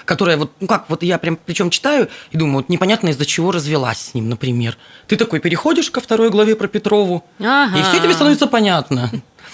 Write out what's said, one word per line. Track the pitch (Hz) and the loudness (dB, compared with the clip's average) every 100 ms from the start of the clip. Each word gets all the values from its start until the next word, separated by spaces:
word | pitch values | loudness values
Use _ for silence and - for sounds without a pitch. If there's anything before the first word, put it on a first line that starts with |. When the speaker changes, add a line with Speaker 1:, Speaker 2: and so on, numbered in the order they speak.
| - | -6
Speaker 1:
которая | 175 180 151 | 0 2 0
вот, | 151 - | -2 -6
ну | 190 | -2
как, | 214 - | -2 -2
вот | 165 | -4
я | 175 170 | 0 0
прям | 175 165 | -2 -4
причем | - 165 175 | -6 -2 -2
читаю | - 277 294 185 - - | 0 0 0 0 -4 -6
и | 160 | -2
думаю, | 156 135 | 0 0
вот | 135 | 0
непонятно, | 175 185 220 175 | 0 2 2 0
из-за | 135 147 | -2 -2
чего | - 175 | 0 0
развелась | 175 147 151 123 110 | 0 -2 -2 -2 -4
с | - | -6
ним, | 123 110 | -6 -4
например. | 117 127 120 117 - - - - | -4 -2 -2 -4 -6 -18 -18 -4
Ты | |
такой | 214 220 156 | -2 0 0
переходишь | 170 165 311 339 - | -2 -2 0 0 0
ко | 254 | -6
второй | - 226 226 | -2 2 2
главе | 202 220 214 | 4 2 2
про | 202 | -2
Петрову, | 208 - 208 190 170 - - | -4 0 0 2 -2 -8 -6
Speaker 2:
Ага. | 226 277 262 180 | 0 2 2 2
Speaker 1:
и | |
все | 185 370 | 2 2
тебе | 339 | 2
становится | 294 294 294 285 | 4 4 2 2
понятно. | 233 208 165 - 131 120 117 - _ - | 2 2 0 0 -2 -2 -6 -12 _ -20